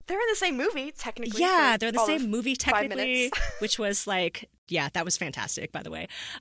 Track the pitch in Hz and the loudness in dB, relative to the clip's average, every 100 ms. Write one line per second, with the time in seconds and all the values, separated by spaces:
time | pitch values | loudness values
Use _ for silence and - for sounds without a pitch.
0 | - 381 453 427 359 254 349 311 277 - | -4 0 2 2 0 0 -2 -2 -8 -8
1 | 233 240 226 214 359 359 277 220 226 233 | -10 -8 -4 2 4 6 6 4 2 4
2 | 226 311 233 220 240 254 277 214 214 254 | 4 4 0 0 0 0 2 2 2 -2
3 | 254 254 254 - - - 214 - 208 202 | 0 2 2 2 -2 -2 -2 0 0 0
4 | - 185 170 - - _ - 160 139 180 | 0 0 0 -4 -16 _ -4 -2 -2 -2
5 | 170 - 160 123 101 - - - - 160 | 0 0 -2 -6 -6 -6 -6 -8 -8 -10
6 | 170 - - - | -10 -12 -12 -2